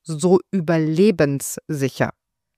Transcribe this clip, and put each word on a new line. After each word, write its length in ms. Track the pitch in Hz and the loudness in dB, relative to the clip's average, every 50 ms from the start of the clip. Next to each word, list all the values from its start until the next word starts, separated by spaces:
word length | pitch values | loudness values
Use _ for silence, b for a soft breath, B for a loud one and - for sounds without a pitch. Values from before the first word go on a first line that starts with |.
| _ | _
so 360 | - 160 147 160 175 185 - - _ | -10 -6 -2 2 2 2 2 2 _
überlebenssicher, 1600 | - 196 160 160 170 160 156 156 156 170 196 220 185 160 156 143 139 131 - - - - - - 156 139 135 127 - - 127 - - _ _ _ _ _ _ _ _ | -4 -4 -2 0 0 0 0 0 2 2 2 2 4 2 0 0 0 -4 -6 -8 -12 -12 -10 -10 -6 -4 -4 -4 -2 -2 -4 -4 -4 _ _ _ _ _ _ _ _